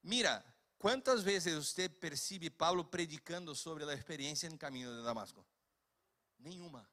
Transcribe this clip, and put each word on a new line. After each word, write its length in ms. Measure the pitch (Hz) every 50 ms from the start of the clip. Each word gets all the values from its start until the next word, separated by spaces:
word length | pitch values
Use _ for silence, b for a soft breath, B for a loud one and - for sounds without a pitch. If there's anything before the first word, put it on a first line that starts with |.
| _
Mira, 380 | 160 220 247 220 175 120 101 - - - _ _ _ _ _
¿cuántas 460 | - 202 247 269 254 262 262 233 190
veces 320 | 196 202 190 160 175 165
usted 360 | 151 143 - - - 185 175 147 -
percibe 500 | - 160 143 135 - - 196 190 165 160
Pablo 400 | - _ 160 165 180 180 170 175
predicando 640 | - 175 170 156 151 151 _ - 170 175 180 160 143
sobre 320 | 131 - 165 160 151 147
la 80 | 147 143
experiencia 540 | 135 135 - 165 143 135 143 151 143 - 165
en 100 | 156 147
camino 360 | - 143 135 127 127 123 120
de 80 | 117
Damasco? 440 | 117 117 117 110 101 92 - 101 - _ _ _ _ _ _ _ _ _ _ _ _ _ _ _ _ _ _ _
Nenhuma. 460 | 123 151 180 180 175 170 147 120 104 _